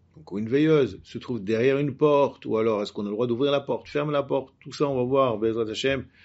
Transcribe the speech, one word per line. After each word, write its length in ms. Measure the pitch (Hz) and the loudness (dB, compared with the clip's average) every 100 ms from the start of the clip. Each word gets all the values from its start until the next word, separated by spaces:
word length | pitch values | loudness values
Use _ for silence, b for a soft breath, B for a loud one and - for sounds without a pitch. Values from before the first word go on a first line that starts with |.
| _ - | _ -20
donc 140 | - | -10
une 160 | 101 110 | -6 0
veilleuse, 500 | 135 156 156 120 - | 2 4 4 2 -4
se 140 | - 120 | -14 -12
trouve 260 | - 117 | -8 -6
derrière 320 | 95 110 127 139 | -2 2 2 2
une 180 | 147 | -2
porte, 520 | 127 151 143 139 - - | 2 4 4 2 -2 -4
ou 100 | 110 | 0
alors 240 | 113 104 | 2 0
est-ce 140 | 101 | -2
qu'on 80 | - | -6
a 80 | 104 | -6
le 20 | |
droit 140 | 104 123 | -2 -2
d'ouvrir 260 | 117 143 | 0 0
la 80 | 143 | 0
porte, 260 | 135 117 - | -2 -6 -4
ferme 260 | 147 147 | -4 -2
la 100 | 147 | -2
porte, 320 | 131 139 131 _ | -2 -2 -4 _
tout 120 | 135 | -12
ça 160 | 127 143 | -2 -2
on 80 | 131 | 0
va 80 | |
voir, 320 | 123 135 131 107 | 0 2 2 2
Bezrat 320 | 113 113 110 | 0 0 -4
Hashem, 380 | 107 135 135 - b | -2 -2 -2 -6 b